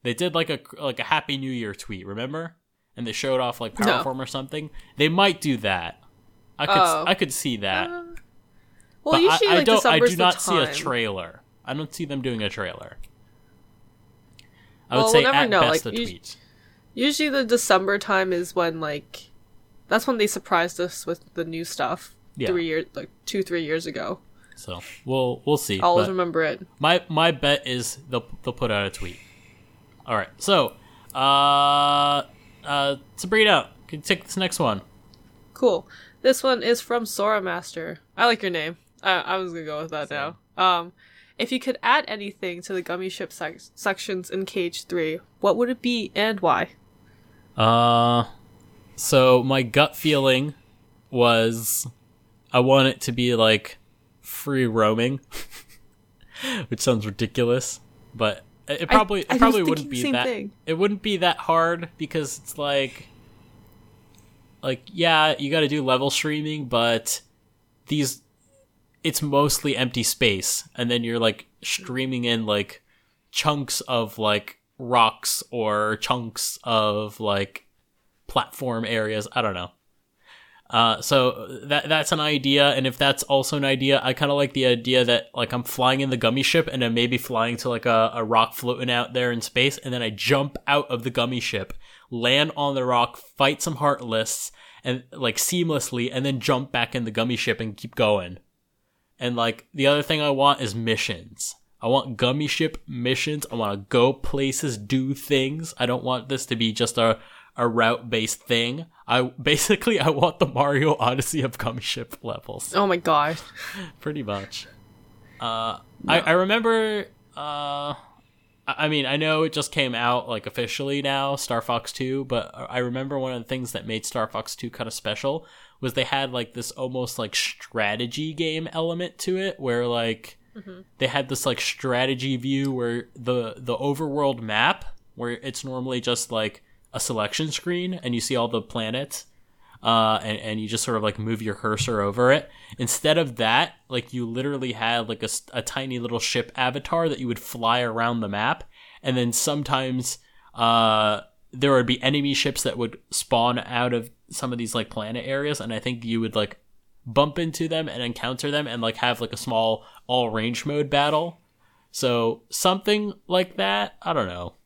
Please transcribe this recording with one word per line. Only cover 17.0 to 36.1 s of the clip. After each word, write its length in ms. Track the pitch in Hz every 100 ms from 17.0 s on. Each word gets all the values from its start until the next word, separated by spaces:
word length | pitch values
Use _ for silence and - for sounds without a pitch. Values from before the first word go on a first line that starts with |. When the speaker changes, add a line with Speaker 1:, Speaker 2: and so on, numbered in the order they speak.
| 269 285 302
Speaker 2:
the 160 | 269
December 540 | 233 240 - 190 190 202
time 340 | - 190 190
is 220 | 175 175 185
when, 240 | 170 160
like, 500 | 156 147 - - - - _ - _ - -
that's 140 | 220 247
when 100 | 240
they 80 | 208
surprised 540 | 202 - 175 170 -
us 240 | 180 - -
with 140 | 170 -
the 100 | -
new 200 | 165 165
stuff 500 | 170 - 127 185 - - _ -
Speaker 1:
Yeah. 120 | 127
Speaker 2:
three 160 | 180 165
year-, 200 | 160 -
like, 160 | - - _ -
two, 160 | 196
three 200 | 185 175
years 220 | 151 160 170
ago. 340 | - - 185 _ - - -
Speaker 1:
So, 240 | - 87 - -
we'll, 380 | 127 131 127 123
we'll 120 | - 143
see, 240 | - 190
Speaker 2:
I'll 100 | 180
always 160 | 175 196
Speaker 1:
but 60 |
Speaker 2:
remember 300 | 185 175 160
it. 220 | 156 - - _
Speaker 1:
my, 240 | 151 175 -
my 220 | 156 165
bet 360 | 139 143 143 131
is 320 | 123 117 - -
they'll, 160 | 123 - -
they'll 100 | -
put 160 | - 117
out 160 | 104 98
a 40 |
tweet. 280 | - 92 87 - - - _ _ _ _ - -
All 100 | 107
right, 120 | 92 -
so, 360 | - 185 120 - - - -
uh, 1080 | 135 135 143 143 143 143 143 143 143 143 143 - - - -
uh, 320 | 147 143 139 139 - -
Sabrina, 540 | 185 220 214 165 - - -
can 100 | 151
you 20 |
take 220 | - 190
this 120 | - -
next 220 | 185 -
one? 220 | 135 101 - - - - - - -
Speaker 2:
Cool. 320 | - 247 180 - - -